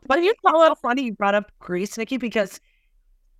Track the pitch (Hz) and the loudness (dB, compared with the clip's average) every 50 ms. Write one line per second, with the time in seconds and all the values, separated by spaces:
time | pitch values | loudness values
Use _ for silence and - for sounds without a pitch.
0 | - - 262 339 339 381 466 - - 381 311 330 320 320 311 - - 240 247 269 | -2 0 0 2 2 0 0 2 2 2 4 6 4 4 4 0 -2 -2 -2 -2
1 | 269 240 196 - 208 202 202 208 202 - _ _ - - 180 180 196 208 - 226 | -4 -6 -4 -2 0 0 0 0 -2 -4 _ _ -10 -6 -6 -6 -6 -6 -8 -10
2 | 226 - 262 254 254 226 - 226 196 190 - - _ _ _ _ _ _ _ _ | -6 -6 -6 -6 -4 -4 -2 -2 -4 -4 -8 -16 _ _ _ _ _ _ _ _
3 | _ _ _ _ _ _ _ _ | _ _ _ _ _ _ _ _